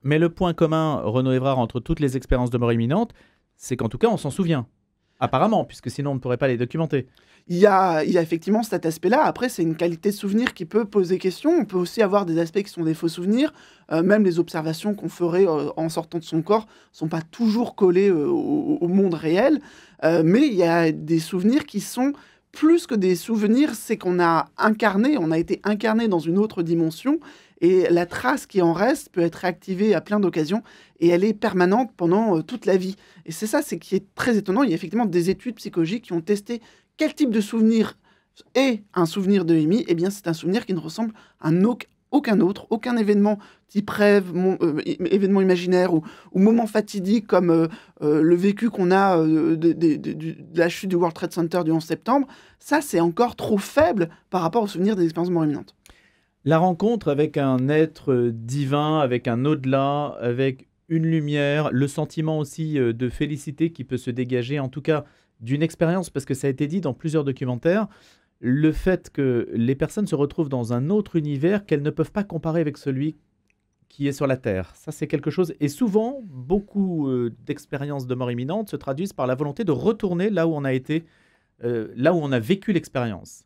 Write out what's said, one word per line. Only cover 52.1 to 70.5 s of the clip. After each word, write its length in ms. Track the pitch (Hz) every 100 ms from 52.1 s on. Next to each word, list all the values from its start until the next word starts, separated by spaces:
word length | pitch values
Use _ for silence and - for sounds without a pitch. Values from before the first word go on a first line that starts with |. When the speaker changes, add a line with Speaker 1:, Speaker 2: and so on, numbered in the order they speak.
| 262 262 - - _
Speaker 2:
Ça, 240 | - 294
c'est 200 | 294 170
encore 340 | 170 165 240 -
trop 220 | - 208
faible 520 | - - 320 214 165 - _
par 120 | -
rapport 220 | 165 233
au 40 | 202
souvenir 280 | 165 190 202
des 80 |
expériences 260 | 170 165 180
de 40 |
mort 120 | 170 156
imminente. 300 | 139 - _ _ _ _ _ _ _ 139
Speaker 1:
La 120 | 160
rencontre 520 | 185 170 202 233 160
avec 280 | 139 151 151
un 320 | 139 127 131
être 600 | 151 160 - - 127 120
divin, 640 | 117 113 139 135 143 151 156
avec 280 | 139 123 127
un 180 | 117 139
au-delà, 720 | 151 131 135 139 143 143 -
avec 480 | 123 120 135 131 _ _ _
une 180 | 165 160
lumière, 640 | 160 147 147 143 147 147
le 160 | 127 139
sentiment 520 | - 151 - 156 156
aussi, 380 | 143 - 156 147
euh, 140 | 123
de 160 | 117 123
félicité 640 | - 151 151 - - 160
qui 140 | 165 127
peut 120 | 127
se 120 | 127
dégager, 480 | 127 123 123 120 147
en 80 | 131
tout 140 | 151
cas 240 | 147 151 143 _ _ _
d'une 220 | 113 143
expérience, 460 | 160 - 165 185 170
parce 160 | 143 -
que 80 |
ça 140 | 131 139
a 20 |
été 180 | 135 147
dit 140 | 190
dans 120 | 160
plusieurs 300 | 120 165 156
documentaires, 640 | 135 131 127 123 165 196 208 - _ _ _ _
le 320 | 120 135 156
fait 360 | 151 185 175 -
que 380 | - 135 120 -
les 220 | 101 117 135
personnes 320 | 151 - 208
se 80 | 147
retrouvent 340 | 143 -
dans 240 | 151